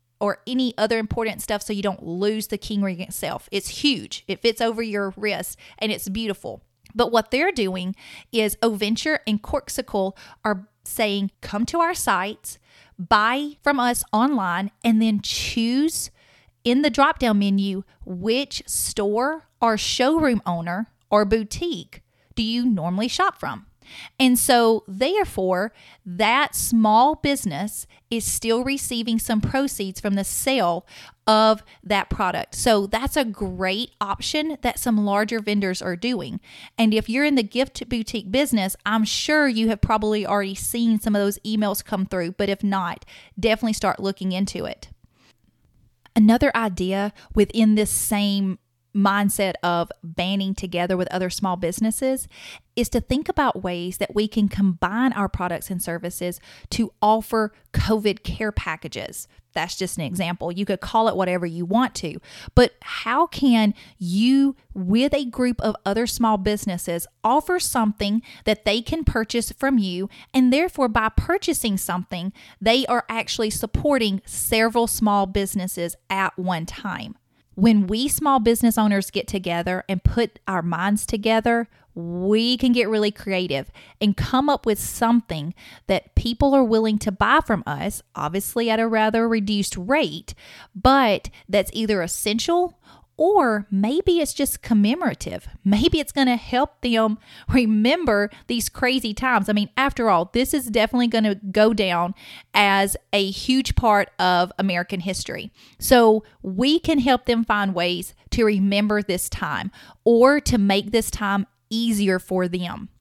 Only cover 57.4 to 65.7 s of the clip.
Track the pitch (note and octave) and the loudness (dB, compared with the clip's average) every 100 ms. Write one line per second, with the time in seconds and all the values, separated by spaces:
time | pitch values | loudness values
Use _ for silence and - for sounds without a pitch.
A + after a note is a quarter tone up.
57.4 | G#3+ _ _ - - A3 G#3 G#3 - - | -2 _ _ -2 2 2 2 -2 -4 -6
58.4 | G#3+ - F#3 D#3+ - - - - - _ | -4 -4 -6 -8 -10 -12 -12 -12 -18 _
59.4 | _ D#3+ E3+ - F#3 - D3 F3 F3 F3+ | _ -6 -6 -6 -6 -6 -6 -4 -4 -4
60.4 | E3+ F3 G3+ F#3+ - A3+ A3+ F#3 F3+ F3+ | -6 -4 -4 -4 -2 0 2 2 0 -2
61.4 | F3 E3 F3 A3 B3+ - D#3+ D#3+ - - | -4 -6 -2 0 0 -4 -10 -10 -16 -20
62.4 | - - - _ - - A3 C4 E4+ - | 2 6 6 _ -12 -8 -2 0 0 2
63.4 | C4+ A#3 G#3 - - - F3 F#3+ A#3+ C4+ | 2 4 4 0 -8 -10 -4 0 4 4
64.4 | C#4 C4 - G3 F3+ A3+ C#4 C#4 B3+ A#3+ | 2 0 -12 -8 0 2 2 0 -2 -2
65.4 | B3 A#3 G#3+ | -2 0 -2